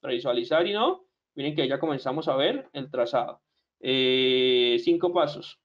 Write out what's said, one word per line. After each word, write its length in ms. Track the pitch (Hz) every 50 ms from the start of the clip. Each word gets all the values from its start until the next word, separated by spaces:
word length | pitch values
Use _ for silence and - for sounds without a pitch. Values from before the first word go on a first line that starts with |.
Para 140 | _ 135 131
visualizar 520 | 120 117 135 120 120 117 - 156 160 180
y 60 | 196 202
no, 340 | 208 226 311 370 - _ _ _ _ _ _ _
miren 200 | - 139 151 151
que 120 | 147 143
ya 120 | 127 135 135
comenzamos 500 | 156 160 147 131 - 135 127 151 151 160
a 80 | 139
ver 320 | 135 139 180 254 294 - - _
el 180 | 143 131 127
trazado. 500 | - 127 120 120 - 127 120 120 - _ _ _ _ _ _ _ _ _
Eh, 1000 | - 131 131 131 131 127 127 131 131 131 127 127 127 127 127 123 120 120 120 120 117
cinco 300 | 170 170 170 180 180 175
pasos. 480 | 180 156 147 147 - - - - _ _